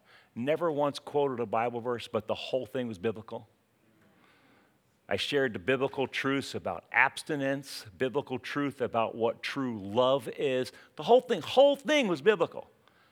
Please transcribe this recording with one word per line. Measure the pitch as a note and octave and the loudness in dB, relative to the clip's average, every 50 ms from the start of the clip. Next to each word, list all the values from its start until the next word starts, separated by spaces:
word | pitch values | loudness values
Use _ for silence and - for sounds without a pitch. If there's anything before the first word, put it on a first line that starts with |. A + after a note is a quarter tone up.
| _ _ - - _ _ _ | _ _ -20 -20 _ _ _
never | A#2 A#2+ C#3 D#3 D3 E3+ E3+ | -6 -2 0 0 0 0 0
once | D3 C#3 D3 C#3+ C3+ - | 0 0 0 0 -2 -4
quoted | - - - D3 C#3+ C#3 C3 A#2 | -10 -4 0 0 0 0 0 -2
a | A#2+ | -4
Bible | G2+ G#2 A2+ A#2 B2 A#2 A#2+ | -2 0 0 0 0 -2 -4
verse, | A2 B2 A#2+ A2+ - | -4 -4 -4 -6 -6
but | - - A2 - - | -4 -4 -4 -2 -2
the | G#2+ | -4
whole | - - - - C3 B2 | -6 -4 -4 -4 -4 -4
thing | - - C3 B2 | -4 -6 -6 -6
was | A#2 A2 | -6 -6
biblical. | F2 F#2 A2+ G2+ A2 G#2 - A2+ A#2+ A2+ _ _ _ _ _ _ _ _ _ _ _ _ _ _ _ _ _ _ _ _ _ _ _ _ _ _ _ _ _ _ _ _ - | -4 -4 -4 -4 -4 -8 -12 -14 -14 -14 _ _ _ _ _ _ _ _ _ _ _ _ _ _ _ _ _ _ _ _ _ _ _ _ _ _ _ _ _ _ _ _ -4
I | G2+ | -4
shared | F#2+ - - C#3+ C#3+ C3+ B2+ G2+ | -2 -2 0 2 2 2 2 0
the | F#2 | -2
biblical | E2+ G#2+ C3+ B2+ C3+ C3+ - C#3 C3 | 0 0 2 2 0 -2 -2 -2 -4
truths | A#2+ - - - C3+ C#3 C#3 B2+ - - | -2 -4 -4 -2 0 0 -2 -2 -4 -8
about | G#2 - G2+ F2+ E2 - _ - | -8 -6 -6 -6 -6 -10 _ 4
abstinence, | A#2+ B2+ C#3 - - - - D#3+ C#3+ C#3 C3+ C#3 C#3 C#3 - - - - A2 F#2 E2+ | 4 4 4 2 -4 -8 -6 -4 -2 -2 -2 -2 -4 -6 -10 -14 -14 -14 -16 -4 -2
biblical | C3 C3 G#2+ C#3+ B2+ - B2+ A#2 | -2 0 0 -2 -4 -2 -6 -6
truth | - - - C#3+ C#3+ C#3 B2+ - | -6 -6 -4 -4 -4 -4 -4 -4
about | B2 G#2 - A#2 A2+ G2 - | -4 -2 0 0 0 0 0
what | A#2 A2 A#2 - - - | 0 0 0 0 -2 -6
true | - - C#3 C3+ B2 A#2 G#2 F#2+ | -6 -4 -4 -4 -4 -4 -6 -6
love | G2 G2+ A#2+ B2+ B2+ C3+ C#3+ A2+ - - - | -2 2 4 4 4 4 2 0 -6 -6 -4
is. | E3 C#3 B2+ B2+ B2+ - - - - - _ | -2 0 0 0 -2 -4 -8 -16 -20 -20 _
The | - D3+ | -8 4
whole | F3 A#3 B3+ | 6 6 6
thing, | B3 - A#3 E3+ - | 6 4 -2 -4 -2
whole | - - B3 C#4 C#4+ C#4 | 2 6 6 8 8 6
thing | - - D#4 D4+ D4 B3+ | 2 2 2 4 4 4
was | G3 E3+ C#3 C#3 | 2 0 2 4
biblical, | G#3 G#3+ F3 E3 - - - - - _ _ _ _ _ _ _ _ | 4 4 4 2 -2 -2 -8 -14 -14 _ _ _ _ _ _ _ _